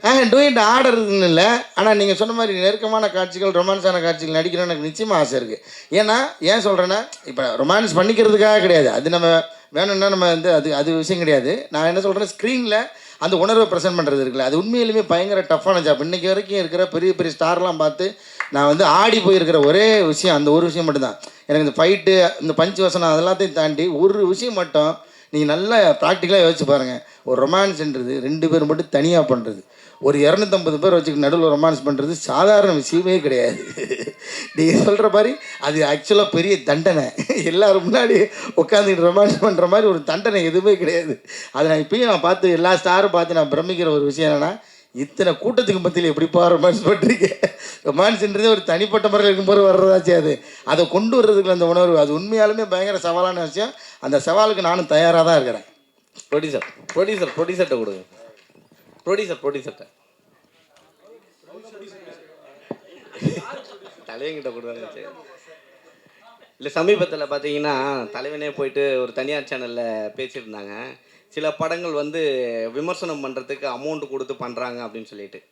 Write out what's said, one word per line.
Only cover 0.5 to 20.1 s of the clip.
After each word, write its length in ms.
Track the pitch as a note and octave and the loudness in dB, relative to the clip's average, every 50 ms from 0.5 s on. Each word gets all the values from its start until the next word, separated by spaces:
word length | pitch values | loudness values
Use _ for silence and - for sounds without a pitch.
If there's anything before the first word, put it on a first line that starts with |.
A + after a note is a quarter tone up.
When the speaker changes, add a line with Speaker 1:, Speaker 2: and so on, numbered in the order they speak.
| C4 A#3 | 4 4
Speaker 1:
ஆர்டர்னு 640 | G#3+ G#3 A#3 B3+ C4+ C4 A#3 A#3 A3 G3+ G3 G3 F#3+ | 2 4 4 4 4 4 2 2 0 0 0 2 2
இல்ல. 400 | F3 E3 D#3+ F3+ G#3+ A#3+ A#3+ B3+ - - | 2 4 4 4 4 2 0 -2 -6 -4
ஆனா, 200 | - F#3+ G#3+ G#3+ | 0 2 2 4
நீங்க 200 | G#3 G3+ G3+ F#3+ | 2 2 0 0
சொன்ன 200 | E3 G#3+ A3 A3+ | 0 -2 -4 -2
மாதிரி 240 | A#3 A3+ G#3+ G3 F#3 | -2 -2 -2 -2 0
நெருக்கமான 520 | F3+ F#3+ G#3 G#3+ A3+ G#3+ A3 A3 A3 G3+ | 0 0 0 0 -4 -2 -2 0 -2 -2
காட்சிகள், 400 | - F#3 F#3 F3+ F3 F#3 G3 G3 | -2 -2 -6 -4 -6 -4 -4 0
ரொமான்ஸான 520 | F#3 F3 F3+ F#3+ G3 G3 F3 F#3+ F3+ F3+ E3 | 0 0 0 0 0 0 0 0 0 0 0
காட்சிகள் 400 | E3+ E3 D#3 D#3+ D#3 D#3+ D#3+ D#3+ | -2 -4 -4 -6 -4 -2 -2 -2
நடிக்கணும்னு 260 | F3+ E3+ F3 F3+ F3 | -2 -2 -4 -4 -4
எனக்கு 180 | E3+ D3+ D3 D#3 | -4 -6 -6 -8
நிச்சயமா 240 | D#3 D#3 A3 A3 G#3 | -8 -8 -4 -2 0
ஆசை 280 | E3+ D3+ A#2+ B2+ C3+ | 0 0 0 -2 -6
இருக்கு. 240 | A#2+ A2 A2 - _ - - - - - | -6 -6 -12 -12 _ -20 -20 -20 -14 -4
ஏன்னா, 260 | D3 F#3 G#3+ G#3+ A3 A#3+ C4+ C#4+ - - | -2 0 0 2 0 0 -2 -4 -6 -6
ஏன் 200 | D#3 E3 G3+ A3+ | -2 0 0 0
சொல்றேன்னா, 460 | G3+ G#3 G3 F3+ F3+ F3+ F#3+ G#3 A#3 - - - - | 0 0 0 0 0 0 0 -4 -4 -8 -14 -20 -18
இப்ப 320 | - C3 B2+ C3+ B2 A2+ A#2 | -14 -8 -6 -4 -4 -2 -2
ரொமான்ஸ் 380 | C3 D3 F3+ G#3+ A3+ G#3 D#3+ | 0 2 2 2 0 0 0
பண்ணிக்கிறதுக்காக 640 | F3 F#3 G#3 A3+ G#3+ A3+ G#3+ G#3 G#3 G#3 G#3+ G#3+ G#3+ | 0 2 2 4 4 4 4 6 4 4 4 4 4
கிடையாது, 300 | F#3+ F#3+ F3 D#3+ D3 B2 | 4 4 4 4 4 4
அது 200 | G#2+ A2 C3+ D#3 | 0 0 -2 0
நம்ம 340 | E3+ E3+ E3+ E3 E3 E3 D#3 - - - - _ | -2 2 2 4 4 4 2 -2 -12 -20 -20 _
வேணும்னா 380 | - D3 F3+ G3+ G3+ F#3+ G3 G3 | -4 -4 -2 -2 0 0 0 0
நம்ம 200 | G3+ F#3+ F#3 F3 | 0 2 2 2
வந்து 240 | E3+ E3 D#3+ F3+ E3+ | 2 2 2 2 2
அது, 220 | D#3 C#3 D#3 D3+ | 2 2 0 -2
அது 220 | C#3 D3 D#3 E3 | -2 -2 -2 -2
விஷயம் 220 | D#3+ D#3 D#3 F#3+ F3 | -2 -2 -2 -2 -2
கிடையாது. 480 | E3+ D#3 D3+ C3+ A#2+ C3+ F3 A#3+ - - | 0 2 2 2 2 0 -4 -4 -6 -8
நான் 160 | - D3+ D#3 | -6 -2 -2
என்ன 140 | E3 E3+ F#3+ | 0 0 0
சொல்றேன், 280 | F#3+ G3 F#3+ G3 G#3 G3 - - | -2 -2 -2 -2 -4 -6 -8 -6
ஸ்க்ரீன்ல 380 | - A3+ C4 B3+ B3 A3+ G#3 G#3+ A#3+ - - - - - - - | -4 -4 -2 -2 -2 -2 -2 -2 -2 -4 -10 -20 -20 -20 -14 -6
அந்த 180 | - E3 F#3 | -4 -2 0
உணர்வை 300 | F3 F3 G3+ A3+ A3+ A3+ | 0 2 2 4 4 4
ப்ரெசென்ட் 320 | G3 F#3 F3 D#3 F#3 F3+ E3+ | 2 0 -2 -2 -2 -2 0
பண்றது 240 | D#3+ D3 C#3 C#3 C3+ | 0 0 0 0 0
இருக்குல்ல, 260 | C3 B2 C3+ C3 B2+ | -2 -2 -2 -2 0
அது 140 | C#3 D#3+ G3 | 0 -2 -2
உண்மையிலுமே 400 | A3 A#3 B3 A#3+ A3+ G#3+ A3 G3+ | -2 0 0 0 0 0 -2 0
பயங்கர 340 | - E3+ E3+ F3+ G3 G#3 F#3+ | 0 0 -2 0 0 -2 -2
டஃப்பான 420 | F#3 F#3 E3 D3+ D#3 F#3 F#3+ F3+ D#3+ | 0 0 -2 0 2 0 0 2 2
ஜாப். 180 | D3+ D3 B2+ | 2 0 0
இன்னைக்கு 280 | C#3+ D#3+ F3 F#3 E3+ F#3 | 0 -4 -4 -4 -2 -2
வரைக்கும் 300 | F#3+ G3 G#3 F#3+ G3 G3+ | -2 -2 -2 -4 -4 -4
இருக்கிற 300 | F3+ D#3+ D#3+ F3 F#3 F#3 | -4 -2 0 -2 -2 -2
பெரிய 260 | - D#3+ E3+ F#3+ F#3 | -2 -2 0 0 0
பெரிய 200 | - F3 E3+ D3+ - | 0 -2 -6 -4 -2
ஸ்டார்லாம் 380 | E3 D#3+ F3 F3 F3+ F#3 E3+ | -2 0 0 0 0 -2 -2
பார்த்து 400 | D#3 D#3 D3+ - - F#3 G3 - - - - - - - - | 0 0 -2 0 -2 -6 -6 -6 -10 -20 -20 -12 -12 -12 -6
நான் 160 | - C#3 C#3+ | -2 0 2
வந்து 180 | D3 D3 D#3+ F#3+ | 2 4 4 4
ஆடி 340 | D#3+ D3 F3+ G3+ A3+ A3 A3+ | 4 4 4 4 4 2 2
போயிருக்கிற 460 | F#3+ F#3 G3 F#3 E3+ D#3+ E3 D#3+ C#3+ | 4 4 4 4 4 2 2 4 4
ஒரே 380 | C#3+ D#3+ F#3+ G#3+ A3 A3 G#3+ F#3+ | 4 4 4 4 4 4 4 2
விஷயம் 340 | D#3+ | 0